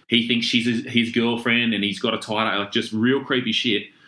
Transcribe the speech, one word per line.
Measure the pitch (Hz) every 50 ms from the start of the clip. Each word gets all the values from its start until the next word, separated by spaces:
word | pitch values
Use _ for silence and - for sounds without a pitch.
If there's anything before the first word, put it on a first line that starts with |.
| _ -
he | 120 120 113 120
thinks | 120 117 113
she's | - - 120 113
his, | 123 117 117 -
his | - - 120 117 117
girlfriend, | - 123 117 120 117 120 117 123 117 120 120 117 110
and | 98
he's | 101 104 95 -
got | - 120 113
a | 104
tight, | - - 107 107 110 110 95
like, | 101 101 101
just | - 117 107 -
real | 107 110 113 123 135 135 135
creepy | - 139 127 123 110
shit. | 110 - - 123 101 107 - - _ _ -